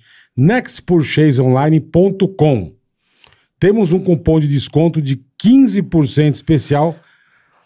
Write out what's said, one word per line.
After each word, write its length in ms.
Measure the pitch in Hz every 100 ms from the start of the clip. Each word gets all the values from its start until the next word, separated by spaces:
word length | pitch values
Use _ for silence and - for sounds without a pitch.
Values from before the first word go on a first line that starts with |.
| _ _ _ -
next 460 | 147 247 247 -
purchase 580 | - 175 139 - 156 131
online 380 | 131 127 147 156
ponto 460 | - 170 196 190 190
com. 440 | - 151 120 78 - _ _ _ _ _ _ _ _
Temos 320 | 180 220 175
um 80 | 185
cupom 400 | 190 165 - 160
de 80 | 147
desconto 520 | 143 - 147 165 156
de 200 | 135 135 _ -
quinze 440 | 202 269 254 196
por 240 | 147 165 139
cento 260 | - 151 143
especial 600 | - 156 - 143 165 151 _ _ _ _ _ _